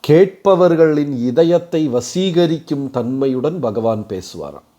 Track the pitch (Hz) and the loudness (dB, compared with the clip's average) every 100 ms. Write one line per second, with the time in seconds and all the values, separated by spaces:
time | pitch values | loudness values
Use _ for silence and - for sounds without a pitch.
0 | - 156 190 190 196 185 180 165 160 147 | 4 4 4 2 0 4 4 4 2 2
1 | 147 131 120 123 165 170 170 165 156 120 | -2 -2 -2 0 2 0 -2 -2 -2 -2
2 | 117 180 190 170 170 160 - 143 135 127 | -4 -4 -2 0 0 -2 -6 -6 -4 -6
3 | 117 131 135 127 135 160 123 107 113 110 | -4 -2 -2 -2 -4 -4 -6 -2 -2 -4
4 | 104 95 90 87 73 73 _ | -6 -10 -12 -14 -14 -16 _